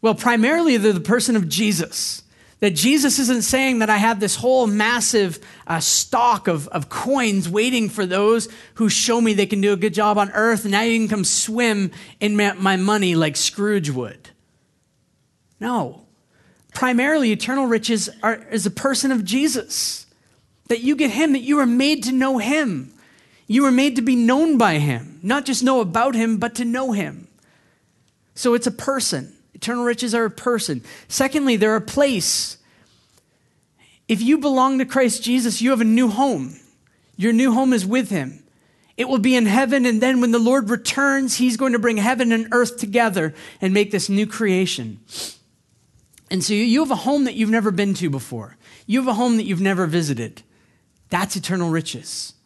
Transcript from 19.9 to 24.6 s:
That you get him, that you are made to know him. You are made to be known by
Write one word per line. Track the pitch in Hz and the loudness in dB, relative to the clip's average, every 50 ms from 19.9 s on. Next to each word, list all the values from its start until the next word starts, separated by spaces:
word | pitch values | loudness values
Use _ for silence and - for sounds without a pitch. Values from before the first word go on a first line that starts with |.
| - - - _ _ _ _ _ _ _ _ _ _ _ _ _ | -8 -10 -14 _ _ _ _ _ _ _ _ _ _ _ _ _
That | 240 233 233 | -4 -2 0
you | 262 294 | 0 0
get | 262 311 262 | 2 0 0
him, | 202 226 320 320 269 | 2 0 2 2 2
that | 269 233 | 0 2
you | 254 294 294 | 0 2 2
are | 269 | 2
made | 240 233 247 269 285 311 294 214 | 2 2 2 2 2 2 0 -2
to | 240 262 | -2 0
know | 262 262 269 269 247 | 0 2 2 0 0
him. | 208 226 277 311 302 240 180 135 131 131 - _ _ _ _ _ _ _ _ _ _ _ | 0 0 0 0 0 -2 -4 -6 -8 -12 -18 _ _ _ _ _ _ _ _ _ _ _
You | - 254 285 | 2 2 4
are | 269 254 | 4 4
made | 247 269 285 247 | 4 2 2 0
to | 254 233 | 0 0
be | 247 262 | 2 2
known | 240 233 226 254 277 320 330 311 | 2 4 4 4 4 4 4 4
by | 247 | 4